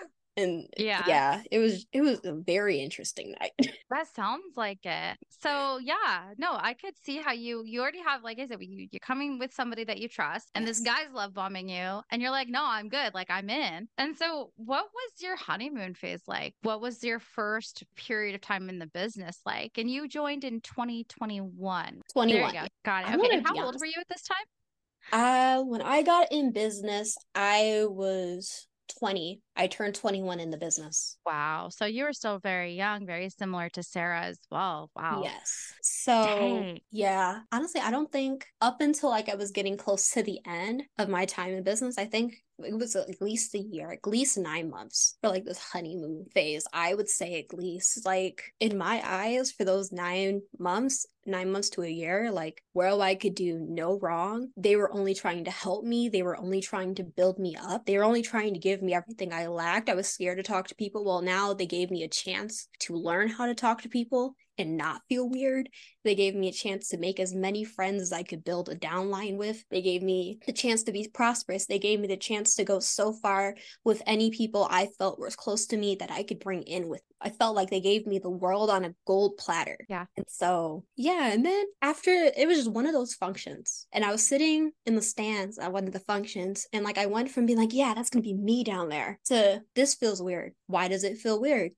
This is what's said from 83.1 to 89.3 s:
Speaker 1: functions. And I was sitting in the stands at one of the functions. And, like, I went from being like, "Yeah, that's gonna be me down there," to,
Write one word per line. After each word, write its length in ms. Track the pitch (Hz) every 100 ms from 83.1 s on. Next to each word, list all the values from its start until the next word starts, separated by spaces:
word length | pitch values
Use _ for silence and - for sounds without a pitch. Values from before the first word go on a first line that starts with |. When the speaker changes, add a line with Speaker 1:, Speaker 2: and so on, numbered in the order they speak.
Speaker 1:
functions. 720 | - 185 190 - - - - -
And 120 | 214
I 80 | 208
was 160 | 214 -
sitting 440 | 277 311 311 311 - -
in 80 | 226
the 60 |
stands 560 | 208 - 214 208 190 220
at 120 | 175
one 140 | 190 190
of 80 |
the 60 | 190
functions. 640 | - 202 214 196 185 196 -
And, 100 | 214
like, 140 | 208 202
I 80 | 202
went 240 | 214 262
from 160 | 262 233
being 140 | 226
like, 140 | 226
"Yeah, 200 | 247 277
that's 160 | 233 240
gonna 140 | 247
be 100 | 220
me 300 | 196 202 240
down 260 | 226 185 165
there," 300 | 147 120 -
to, 360 | -